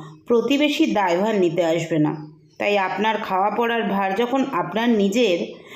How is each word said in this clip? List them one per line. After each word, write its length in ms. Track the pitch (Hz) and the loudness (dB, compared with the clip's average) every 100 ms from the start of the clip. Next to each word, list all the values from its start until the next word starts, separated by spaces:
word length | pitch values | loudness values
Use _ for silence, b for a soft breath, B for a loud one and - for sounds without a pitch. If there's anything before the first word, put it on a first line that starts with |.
| B B - | B B 0
প্রতিবেশী 600 | 233 233 277 294 294 277 | 2 2 2 2 2 2
দায়ভার 480 | 202 185 175 214 | 2 2 2 0
নিতে 300 | 208 175 165 | 2 0 2
আসবে 340 | 165 165 - 160 | 0 0 0 0
না। 280 | 151 151 - - - - | 0 -2 -10 -18 -16 -4
তাই 200 | 208 202 | 0 0
আপনার 380 | 185 196 220 208 | 0 -2 -2 -2
খাওয়া 340 | 202 185 208 | -2 -2 0
পড়ার 320 | 208 233 233 | 0 0 0
ভার 320 | 196 196 196 | -2 -2 -2
যখন 300 | 190 240 269 247 | -2 0 0 0
আপনার 360 | 175 160 214 240 | -2 -2 0 2
নিজের, 680 | 214 196 233 220 170 - - B | 2 2 2 2 0 -4 -12 B